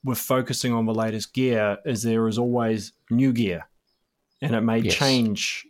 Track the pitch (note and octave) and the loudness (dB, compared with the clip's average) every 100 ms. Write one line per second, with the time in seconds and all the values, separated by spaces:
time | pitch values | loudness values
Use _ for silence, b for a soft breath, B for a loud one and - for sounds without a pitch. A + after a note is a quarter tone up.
0 | C3+ A#2+ - C3 B2 B2 B2+ A#2 A2+ A2+ | -6 -4 0 0 0 -2 -2 0 0 0
1 | A2 A2 - - B2+ A2+ G#2 G2 D#3 A2 | -2 -4 -6 -2 0 2 0 -2 -4 -2
2 | A2+ A2+ A2+ G#2+ A#2+ A#2+ A2+ A2 G2 - | 0 2 2 0 0 0 0 -2 -4 -14
3 | - A#2 C3+ A#2 G#2 E2+ - _ _ _ | -2 2 2 2 0 -2 -8 _ _ _
4 | _ _ _ _ C3+ A2+ A2+ A2+ G#2 - | _ _ _ _ -4 0 0 0 0 0
5 | C#3 B2+ A2+ G2+ - - - | 2 2 0 -2 -6 -8 -8